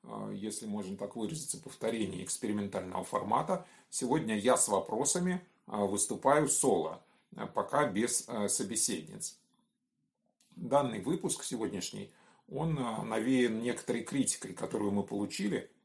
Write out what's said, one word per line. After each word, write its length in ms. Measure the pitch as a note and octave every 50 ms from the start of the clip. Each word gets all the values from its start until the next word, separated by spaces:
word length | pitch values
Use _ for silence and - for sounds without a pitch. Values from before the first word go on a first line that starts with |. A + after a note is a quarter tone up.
| -
э, 300 | B2 A2+ G#2+ G#2 G#2 G#2
если 320 | G2 G2+ A2 G#2 - A2+
можно 320 | G#2+ G2+ G#2 G2 F#2 G2
так 180 | - G2+ G2+ -
выразиться, 460 | A#2 A2 F#2+ D#2+ D#2 - - - -
повторение 640 | - - - - - A2+ A2+ A2+ G#2+ F#2 D#2+ F2+ F2+
экспериментального 800 | F#2 - - - G#2+ G#2 G#2 G2+ G2 G2+ G2 F#2 F#2 F#2 F#2 F2+
формата, 640 | - - G#2 F#2+ G2+ A2+ C3 D#3+ E3 F#3+ - - - - - _ _
сегодня 480 | - - C3+ A#2 C3+ D#3+ C3 A2 A2
я 200 | G2+ G2 B2 B2
с 100 | - -
вопросами, 760 | B2 G#2 F#2+ - - A2 A2+ C#3+ C#3+ - F3+ F3+ F3+ F3+ F3+ - _ _ _ _
э, 100 | - -
выступаю 720 | G#2 G2+ F#2+ G2 G2+ - - A2+ - - C3 C#3+ D3+ D3+ C3+
соло, 520 | - - - C3 G2+ F2 D2+ D2+ - - - _ _ _ _ _ -
э, 100 | - -
пока 420 | - - A#2 - - - C#3+ D3
без, 380 | A#2+ F#2 G2+ A2+ A#2 - - -
э, 220 | - - G#2+ G#2 G2
собеседниц. 880 | - - A2+ F#2+ F#2 - - - G#2 D#2+ D#2+ D#2+ - - - - - _ _ _ _ _ _ _ _ _ _ _ _ _ _ _ _ _ _ _ _ _ _ _ _
Данный 440 | - - A#2+ C3+ C#3+ C#3 B2 A2 G#2+
выпуск 440 | F#2 B2+ F3 - - F#3+ - - -
сегодняшний, 680 | - C3 A2+ A2 G2 G2+ F#2+ - - - G#2 G2+ - - _ - - _ _ _ -
он, 260 | - C3+ D#3 E3 D#3
э, 260 | C#3 B2+ A#2 A2 A2 A2
навеян 560 | A2+ A2 A2+ A2 B2+ C3+ B2+ B2 A#2 A2 A2
некоторой 440 | A#2 B2 A#2 - - - B2 A#2 A#2
критикой, 500 | - - C3+ B2+ - - - - - F#2+
которую 380 | - - - - G#2 G#2 G2+
мы 120 | G2+ G2+ G2+
получили 680 | - - G2+ G#2 G2+ - - - G2+ D#3 F#2+ - - _ _